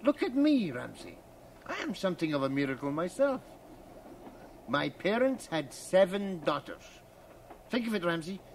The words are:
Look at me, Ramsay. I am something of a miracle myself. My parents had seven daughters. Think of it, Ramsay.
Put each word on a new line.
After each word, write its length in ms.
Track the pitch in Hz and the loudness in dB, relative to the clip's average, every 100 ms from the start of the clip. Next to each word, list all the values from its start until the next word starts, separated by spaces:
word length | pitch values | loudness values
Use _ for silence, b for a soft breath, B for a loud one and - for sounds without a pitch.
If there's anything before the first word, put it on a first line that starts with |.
Look 180 | 226 294 | 4 2
at 120 | 339 | 2
me, 360 | 254 294 285 190 | 4 4 4 2
Ramsay. 460 | 123 123 - - 85 - - - - - | -4 -8 -12 -16 -16 -20 -20 -20 -20 -8
I 80 | 370 | -6
am 120 | 339 | -4
something 400 | 202 190 170 160 | -2 -2 0 0
of 80 | 147 | 2
a 60 | 135 | 2
miracle 420 | 135 139 131 143 | 2 0 0 -2
myself. 520 | 147 180 - 277 254 - - - - - - - - - - - - - | -2 -2 2 2 2 -6 -20 -20 -20 -20 -20 -18 -18 -18 -18 -20 -20 -2
My 200 | 139 147 | 0 0
parents 580 | - 175 220 262 254 - | 0 0 4 2 2 -2
had 260 | 160 143 | -4 -4
seven 680 | - - 185 190 196 196 185 | -8 2 6 6 4 -2 -2
daughters. 420 | 151 143 - 85 - - - - - - - - - | 0 0 -4 -14 -14 -20 -20 -20 -20 -20 -20 -20 -4
Think 160 | 240 233 | -2 0
of 80 | |
it, 100 | 214 | 0
Ramsay. 360 | 175 165 160 190 - | 0 -2 -4 -10 -12